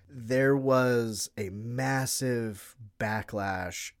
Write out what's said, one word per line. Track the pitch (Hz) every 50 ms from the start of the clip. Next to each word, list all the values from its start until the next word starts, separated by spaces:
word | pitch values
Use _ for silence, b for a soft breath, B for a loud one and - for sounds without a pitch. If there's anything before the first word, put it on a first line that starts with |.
| - -
There | 139 127 113 110 127 131 135 135 139
was | 139 131 135 131 127 127 123 123 120 117 113 107 95 - - _ -
a | 104 95
massive | 98 104 110 117 120 127 131 131 135 135 131 127 - - 135 127 123 117 113 110 101 95 - - - - 113 104 - -
backlash | 110 107 110 107 101 - 110 104 98 95 95 92 90 87 85 - - - - _